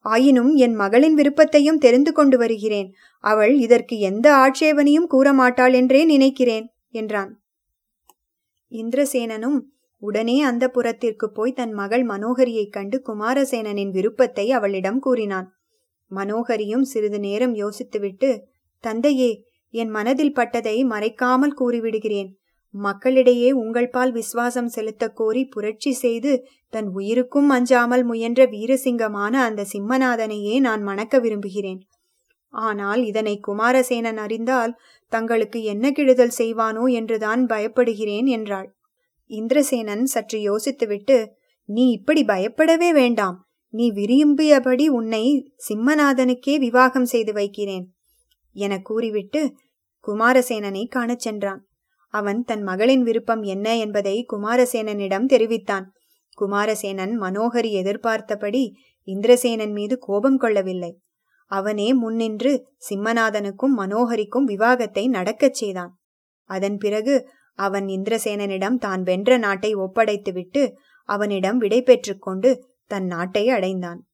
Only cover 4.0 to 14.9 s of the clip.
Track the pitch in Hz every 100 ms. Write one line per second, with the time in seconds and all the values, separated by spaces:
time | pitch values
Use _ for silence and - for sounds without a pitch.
4 | 196 196 277 285 269 277 311 294 285 294
5 | 339 262 277 269 247 247 254 254 254 269
6 | 320 285 269 269 247 220 226 _ _ 233
7 | 220 208 196 214 _ _ _ _ _ _
8 | _ _ _ _ _ _ _ 226 226 262
9 | 277 262 226 220 240 285 - _ _ _
10 | 202 208 226 254 294 233 262 247 233 226
11 | 240 214 214 208 226 254 233 208 196 233
12 | 247 202 214 247 254 226 202 202 196 262
13 | 262 214 214 269 262 240 214 202 196 190
14 | 202 226 247 - 202 262 202 196 190